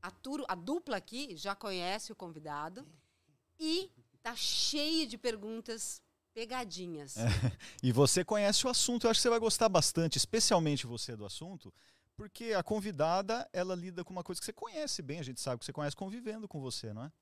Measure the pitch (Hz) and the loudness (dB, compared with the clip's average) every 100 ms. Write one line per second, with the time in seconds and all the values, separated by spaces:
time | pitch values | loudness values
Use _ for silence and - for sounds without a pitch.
0 | 180 - 262 294 277 180 175 320 330 214 | -12 -10 -6 -6 -4 -4 -2 -4 0 -4
1 | - 233 285 170 170 196 214 185 175 202 | -4 -10 -8 -8 -6 -4 -4 -2 -2 -2
2 | - 214 180 156 151 147 156 190 285 - | -6 -10 -12 -10 -8 -6 -6 -8 -18 -20
3 | _ _ _ _ _ _ 311 330 381 - | _ _ _ _ _ _ 0 0 -2 -12
4 | _ _ 233 240 - - - 294 294 320 | _ _ -10 -4 0 2 2 2 2 0
5 | 294 226 247 220 208 226 220 226 - - | 0 -2 -4 -2 -6 -8 -8 -8 -8 -8
6 | _ _ _ - 226 254 233 170 175 160 | _ _ _ -12 -6 -6 -6 -6 -8 -8
7 | 143 110 117 92 123 - - - 127 120 | -8 0 2 4 2 -2 -14 -2 2 6
8 | 139 - 180 208 202 208 269 254 - 240 | 6 6 2 2 4 4 2 2 2 4
9 | 226 226 247 233 220 - 220 180 147 - | 4 6 6 4 4 4 6 6 4 4
10 | 165 - - 226 - 180 151 143 120 117 | 2 2 2 4 6 6 4 2 -2 -6
11 | - 113 104 - 165 185 98 - _ _ | -6 -8 -10 -10 -12 -12 -16 -20 _ _
12 | _ - 208 - 233 208 175 214 202 160 | _ -16 -16 -10 0 0 2 0 0 2
13 | 156 180 196 226 - - 185 185 175 175 | 4 4 2 -2 -2 -2 0 -2 -4 -8
14 | 175 185 175 180 - - 466 370 302 - | -8 -8 -6 -6 -6 -8 -8 -4 -4 -4
15 | 143 156 135 127 - 123 - 135 147 - | -4 -6 -6 -6 -4 -4 -4 -4 -4 -4
16 | 190 226 240 220 208 156 131 120 113 107 | -8 -6 -8 -8 -8 -6 -6 -6 -6 -8
17 | 135 - | -10 -12